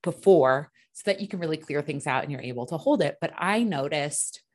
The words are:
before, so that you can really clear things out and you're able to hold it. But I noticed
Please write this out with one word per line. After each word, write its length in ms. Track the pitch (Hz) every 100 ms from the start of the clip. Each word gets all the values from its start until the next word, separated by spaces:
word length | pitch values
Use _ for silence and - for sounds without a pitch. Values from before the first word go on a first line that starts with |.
before, 680 | - - 196 180 131 131 151 _ _
so 100 | - -
that 160 | 190
you 60 | 202
can 120 | 190
really 160 | 165 156
clear 240 | - 147
things 260 | 147 143 147
out 160 | 131
and 100 | -
you're 100 | 135
able 240 | 123 123 123
to 100 | 160
hold 240 | 269 285
it. 160 | 147 -
But 100 | 165 -
I 240 | 175 214
noticed 800 | 233 147 143 151 143 - - - _